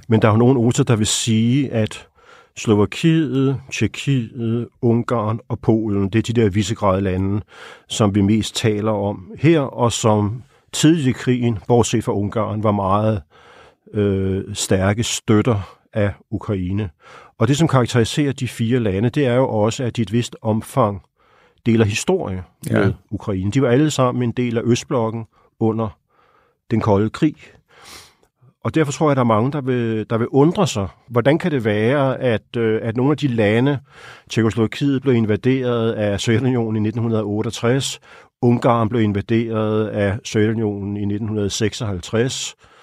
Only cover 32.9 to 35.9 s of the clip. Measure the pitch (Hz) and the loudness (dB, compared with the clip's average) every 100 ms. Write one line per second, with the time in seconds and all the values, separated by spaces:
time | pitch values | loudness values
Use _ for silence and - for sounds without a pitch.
32.9 | 113 131 151 147 117 104 113 135 139 - | -2 0 0 0 2 2 4 2 0 -6
33.9 | - - - - - 110 117 110 - 143 | -20 -20 -20 -6 0 0 2 -2 0 -2
34.9 | 131 135 117 107 104 127 131 123 120 113 | 0 2 2 2 0 0 0 0 -2 -2